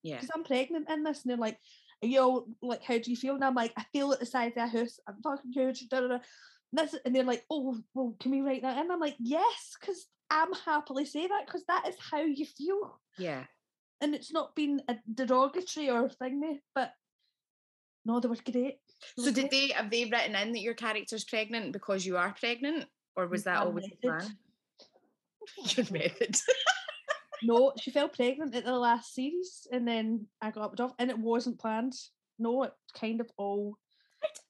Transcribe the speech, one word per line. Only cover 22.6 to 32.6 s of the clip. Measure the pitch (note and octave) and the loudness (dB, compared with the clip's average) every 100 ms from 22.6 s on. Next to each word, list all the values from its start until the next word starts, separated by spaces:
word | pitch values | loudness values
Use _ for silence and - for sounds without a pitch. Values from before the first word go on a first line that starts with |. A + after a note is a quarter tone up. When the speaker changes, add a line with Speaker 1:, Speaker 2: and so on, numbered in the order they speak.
| C#4 D#4+ - _ _ - | -2 -2 -6 _ _ -4
Speaker 1:
or | F3 | -2
was | G#3 | -2
that | G3 F3 | 0 2
Speaker 2:
My | |
Speaker 1:
always | F3+ F3 F#3+ | 2 -2 -6
the | - | -4
Speaker 2:
method. | |
Speaker 1:
plan? | B3 D#3+ G3+ G#3+ _ _ _ _ - _ _ _ _ _ G#4+ - | 0 0 -2 -8 _ _ _ _ -20 _ _ _ _ _ -18 -8
<laughs> | B3+ - | -2 0
Your | A#3 | 0
method. | F3 - - A#3+ - | 0 -2 0 0 0
<laughs> | - C5 C#5+ F#5 - - - D5+ - - | 2 2 4 2 0 -12 -6 -6 -6 -2
Speaker 2:
No, | A3+ A#3 C4+ B3+ | 4 8 6 4
she | - | 0
fell | C#4+ D4 | 2 2
pregnant | - B3 C4 D4+ | 2 0 2 -2
at | A#3 G#3+ | -2 0
the | B3+ | 2
last | A#3+ A#3 - | 4 4 0
series, | - C4+ F4 F#4 - - | -4 -2 -2 -6 -10 -4
and | B3 A#3+ | -2 2
then | A3+ A3 A3+ G#3 _ | 0 0 -2 -4 _
I | G#3+ | -8
got | G#3+ G#3+ G3+ | -4 -6 -2
off, | B3 - | -4 0
and | B3 | -2
it | C4 | 0
wasn't | A3+ A#3 B3 - | 2 2 0 -2
planned. | A3+ A3 B3+ B3+ - _ _ _ | -2 0 -2 -4 -16 _ _ _
No, | A3+ B3 | 0 2